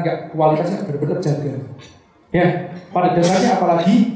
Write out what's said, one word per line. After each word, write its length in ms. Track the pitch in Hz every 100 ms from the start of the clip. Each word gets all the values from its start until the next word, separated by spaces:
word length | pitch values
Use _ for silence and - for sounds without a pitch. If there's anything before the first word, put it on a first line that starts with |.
nggak, 140 | 165 - - 156
kualitasnya 380 | 156 151 - -
nggak 40 | -
benar-benar 260 | 139 143 -
terjaga. 300 | 156 139 135 120 - - - - _ _ _
Ya, 180 | 175 170 - - - -
pada 240 | 180 175 175
dasarnya 400 | 170 190 - 226
apalagi 400 | 175 170 175 233 -